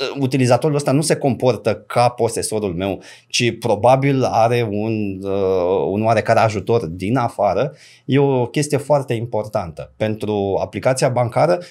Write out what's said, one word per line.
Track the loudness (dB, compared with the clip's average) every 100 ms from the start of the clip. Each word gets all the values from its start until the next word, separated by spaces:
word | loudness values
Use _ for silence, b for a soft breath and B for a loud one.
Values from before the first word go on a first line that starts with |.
| -8 -4
utilizatorul | -2 0 2 2 2 -2
ăsta | 0
nu | 0
se | 0 0
comportă | -2 0 0 0 -2 -4
ca | -2 0 0
posesorul | 2 -2 -2 -4 -2 -2
meu, | -2 -4 -4 B B B
ci | -2 -2 0
probabil | -2 2 4 4 2 2
are | 2 2 2 2 0
un, | -2 -2 -2 -4 -6
uh, | -4 0 2 2 2 2 0
un | 0
oarecare | 2 2 2 4
ajutor | 2 0 0 0 -2
din | -6 -2 -2
afară”, | -2 0 0 2 -2 B B B B
e | 2
o | 2 2 0
chestie | -2 -2 -2
foarte | 0 0 0
importantă. | -4 -4 -4 -4 -4 -6 -10 -14 -4
Pentru | -4 -2 -2 -2 0 -2
aplicația | -4 -2 -2 0 0
bancară, | 0 0 2 2 0 -4